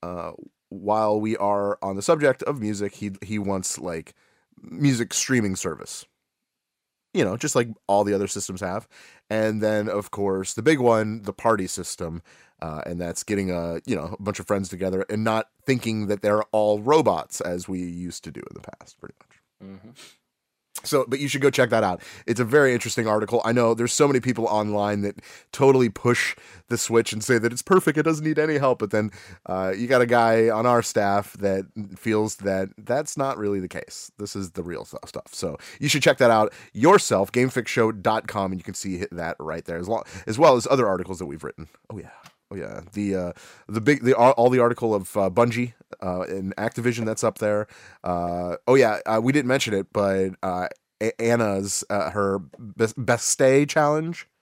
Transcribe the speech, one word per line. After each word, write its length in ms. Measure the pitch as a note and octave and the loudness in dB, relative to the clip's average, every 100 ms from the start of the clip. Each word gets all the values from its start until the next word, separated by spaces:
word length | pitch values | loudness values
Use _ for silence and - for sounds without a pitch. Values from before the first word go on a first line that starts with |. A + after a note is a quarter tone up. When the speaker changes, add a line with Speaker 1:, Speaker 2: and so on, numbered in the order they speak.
Speaker 1:
uh, 300 | E2+ F2 E2+ - - _ _ | -10 -10 -10 -12 -20 _ _
while 520 | F#2+ G2+ G#2+ G#2+ G#2+ | -10 -2 2 2 2
we 160 | G#2+ A2 | 0 0
are 420 | G2+ G2+ G2+ G2+ | 0 0 0 -4
on 140 | G2 G2 | -6 -6
the 60 | |
subject 400 | G2 E3 D3 B2+ | 2 4 4 2
of 160 | - D3 | -4 -4
music, 340 | G#2+ G#2 G2+ | -4 -4 -6
he, 180 | - G#2 F#2+ | -6 -10 -10
he 160 | F#2+ G#2+ | -8 -6
wants, 400 | G2+ F#2+ F2+ - | -4 -4 -4 -8
like, 360 | F2+ E2 D#2 - _ _ _ _ | -8 -8 -10 -20 _ _ _ _
music 520 | - - C#3+ B2 A#2 | -16 0 0 2 -2
streaming 420 | - - C3 G#2 F#2 | -4 0 0 0 -2
service. 500 | - D2 G1+ - - _ _ _ _ _ _ _ _ _ _ | -6 -8 -12 -16 -18 _ _ _ _ _ _ _ _ _ _
You 100 | - | 0
know, 120 | A2+ F#2+ | 0 0
just 180 | D3+ | -2
like 140 | C#3 A#2+ A2 - | 0 -2 -6 0
all 160 | G2+ | 2
the 100 | G2+ | 2
other 120 | G2 G2+ | 0 -2
systems 360 | - - F#2+ | -6 -8 -8
have. 260 | F#2+ F#2+ - - - - _ | -6 -6 -10 -20 -20 -20 _
And 340 | G#2+ A2 A2 | -2 0 0
then, 260 | G#2+ G#2+ G#2+ | 0 0 0
of 220 | G#2 G2+ | -4 -6
course, 440 | - G2+ F#2+ F#2+ | -4 -2 -2 -4
the 80 | - | -2
big 160 | A#2 D#3 | 2 4
one, 440 | B2 A2+ G#2+ A2+ | 4 4 2 -4
the 100 | G#2 | -8
party 320 | G2+ A2+ A2 F#2 | -2 2 2 0
system. 560 | - F2+ - E2+ E2 - _ _ _ | -6 -10 -8 -8 -10 -14 _ _ _
Uh, 180 | D#2+ D#2 - | -10 -8 -8
and 120 | F2 | -6
that's 220 | F2 E2+ | -6 -6
getting 280 | - G#2 F#2+ | -4 -2 -2
a, 300 | F2 E2+ E2 | -2 -4 -6
you 100 | - | -4
know, 220 | G2+ D#2 - | -4 -4 -8
a 40 | |
bunch 160 | G2+ G2+ | -6 -6
of 60 | F#2+ | -2
friends 220 | G2+ F#2+ | -2 -2
together 340 | F2+ F#2+ F#2+ G2 | -4 -4 -2 -4
and 120 | G#2+ | -2
not 260 | A2 A2 - _ - | 0 -2 -4 _ -2
thinking 400 | C3 A2+ A2 G#2 | -2 0 -4 -2
that 160 | G2+ | -2
they're 220 | G#2 G#2 G#2+ | 2 2 2
all 280 | G#2+ G#2+ G#2 | 2 2 2
robots 600 | G#2+ D#3 B2 E2+ - - | 4 4 4 0 -4 -8
as 260 | - F2 F2+ | -6 -6 -6
we 120 | F#2+ | -8
used 420 | F2+ F2 F2+ - | -8 -8 -10 -10
to 60 | - | -14
do 100 | C#2+ | -14
in 140 | - | -16
the 60 | - | -16
past, 380 | - - - _ | -20 -20 -20 _
pretty 160 | - - | -20 -20
much. 500 | _ _ _ _ F#2+ | _ _ _ _ -20
Speaker 2:
Mm-hmm. 200 | G2 G#2 C3 - _ _ _ _ _ _ - | -20 -20 -20 -20 _ _ _ _ _ _ -14
Speaker 1:
So, 200 | - D3 B2+ | -2 0 0
but 140 | C3+ | -2
you 80 | C#3+ | -4
should 140 | C3+ | 2
go 80 | C#3 | 2
check 200 | C3 B2 | 4 2
that 140 | A2+ | 4
out. 180 | G#2 F2+ - - - | 2 -2 -8 -18 -6
It's 140 | A2+ | -2
a 40 | |
very 280 | A#2+ C#3 C#3 | 2 4 6
interesting 340 | A#2+ A2+ - A2 | 2 -2 -2 0
article. 340 | G#2+ G#2+ A#2+ | 0 2 0
I 80 | A2 | 2
know 200 | A#2 A#2 | 2 2
there's 180 | A2+ A#2+ | 2 0
so 160 | - C#3+ | 2 2
many 100 | C3 | 2
people 260 | A#2+ A#2 A2+ | 0 -2 0
online 560 | G#2+ G#2 G#2 G2+ G#2 | 0 0 0 0 0
that 180 | G2+ - - - _ | -4 -6 -18 -20 _
totally 360 | - C3+ C3 B2 | 4 6 6 4
push 460 | - - A#2+ - - - - _ | 2 0 2 0 -6 -16 -20 _
the 100 | A#2 | -4
Switch 340 | - A2+ A#2 | 2 2 2
and 100 | A2 | -4
say 160 | G#2+ B2 | 0 2
that 140 | A2+ | 2
it's 100 | A#2+ | -4
perfect, 360 | - F#3+ F3 D3+ | 2 2 4 0
it 40 | |
doesn't 200 | D3+ D#3 | 0 0
need 140 | D3+ D#3 | -2 0
any 200 | D3+ D3+ | 0 2
help. 200 | C#3 B2 | 2 0
But 100 | G#2 | 0
then, 200 | G#2+ G#2+ - - F#2 - | 0 -2 -6 -20 -20 -6
uh, 260 | F#2 F#2+ G2 | -4 -2 -2
you 100 | A#2+ | 2
got 140 | B2+ | 2
a 60 | A#2+ | 4
guy 420 | A#2+ A#2 A2+ A2+ | 4 4 4 4
on 180 | A2 A#2+ | 2 4
our 160 | A#2+ | 2
staff 520 | A2+ - G2+ G2+ G2+ | 2 0 2 0 -2
that 320 | - G2+ F#2+ G2 - G2+ F#2 | -4 -2 -2 -4 -12 -12 -8
feels 400 | - G#2+ G#2+ - | -2 0 -2 -4
that 340 | G2 F#2+ G2 - | -4 -2 -4 -8
that's 380 | G#2 B2+ D#3 - | -4 -4 -2 -4
not 220 | C3+ G2+ | -4 -2
really 220 | G#2 G2+ | -2 -4
the 80 | F#2 | -4
case. 420 | - - - - _ | -10 -12 -14 -18 _
This 160 | G2+ | -12
is 180 | G2+ F#2+ | -10 -10
the 100 | F2+ | -10
real 200 | E2+ E2+ | -10 -10
stu-, 140 | G#1 - - | -12 -14 -14
stuff. 260 | - - | -16 -14
So 220 | - F#2 D2 - - | -8 -8 -8 -16 -6
you 100 | C#3+ | -2
should 140 | C3+ | 2
check 160 | D#3+ C#3+ | 2 4
that 120 | B2 | 6
out 200 | A2+ A2 - - | 6 4 -2 -16
yourself, 580 | - C#3 G3+ - G2+ G2 | 2 6 6 6 2 2
gamefixshow 720 | A#2+ B2+ B2+ A2 - A2 A2+ | 0 0 -2 -4 0 0 0
dot 240 | F#2+ A2 - | 0 -2 -2
com, 240 | G#2 F#2+ | -4 -4
and 100 | F#2 | -4
you 40 | |
can 100 | F2 | -8
see 300 | F#2+ G2 F2+ G2 | -10 -8 -6 -8
that 240 | E2+ E2 - | -8 -8 -8
right 260 | D2+ D#2 | -8 -8
there, 140 | - E2+ | -8 -8
as 100 | F2+ | -4
lo-, 160 | A2+ - F#2+ - | -4 -6 -14 -8
as 100 | A2 | 4
well 180 | D#3 B2+ | 6 6
as 100 | - | 4
other 200 | C3+ A2+ | 2 4
articles 300 | F#2 F2+ F#2 | 0 -2 -8
that 80 | F2 | -8
we've 180 | D2+ | -10
written. 240 | D2+ - D#2 _ _ | -12 -14 -18 _ _
Oh, 80 | G#2+ | -14
yeah. 120 | - - - _ _ | -14 -20 -20 _ _
Oh, 20 | |
yeah. 260 | G2+ B1 G1+ F#2 | -12 -10 -12 -12
The, 220 | G2 G#2 F#2+ | -6 -2 -2
uh, 160 | F2 E2 - - _ | -4 -8 -18 -20 _
the 120 | G#2 | -2
big, 220 | A2+ D3 | 2 2
the, 100 | A#2+ | 4
all, 180 | B2+ A#2+ | 6 6
all 180 | C3+ B2 | 6 4
the 80 | B2+ | 6
article 340 | A#2+ A#2+ A#2 | 2 2 0
of, 220 | G#2 F#2 G#2+ | 0 -2 -2
uh, 140 | G2 | 0
Bungie, 420 | F#2 A#2+ A#2+ B2 - _ - | 2 2 2 -6 -8 _ -10
uh, 200 | F#2 F2+ | -6 -6
and 320 | F#2 F#2+ F#2+ - | -4 -6 -6 -4
Activision 480 | A2 - A#2+ A#2 A2 | -6 -2 -2 -2 -4
that's 180 | A2 | 0
up 140 | A#2 - | -2 0
there. 280 | G#2+ G#2 G#2+ - - - | -2 -2 -4 -12 -20 -12
Uh, 520 | F#2 F2 F2 F2 F2 E2+ - | -6 -4 -2 -4 -6 -6 2
oh, 80 | |
yeah, 240 | C3 A#2 G#2 - | 6 6 2 0
uh, 140 | A2 | 0
we 100 | A#2 | 2
didn't 160 | C#3 B2 | 0 2
mention 240 | C3+ A#2 | 0 0
it, 120 | G2+ F#2+ | -2 -2
but, 380 | - G2+ F#2+ F#2+ F#2+ | 0 0 2 0 -2
uh, 260 | F#2+ F2+ F2+ - _ _ | -6 -4 -6 -10 _ _
A-, 200 | A2 - | -6 -2
Anna's, 600 | A2+ A#2 A2 G2 G2+ - - | 0 2 2 0 -2 -6 -4
uh, 200 | G2+ D2+ | -2 -2
her 300 | G#2 G2 G2 E2 - | -2 0 0 -6 -16
bes-, 360 | A2+ F#2+ A2+ | -18 -2 -2
Beste 760 | A2 A#2+ A#2 - - C3+ C3+ C#3+ | -2 0 0 0 2 4 6 4
challenge. 600 | - D3 D3+ D#3+ E3+ - _ | 2 2 2 -2 -8 -14 _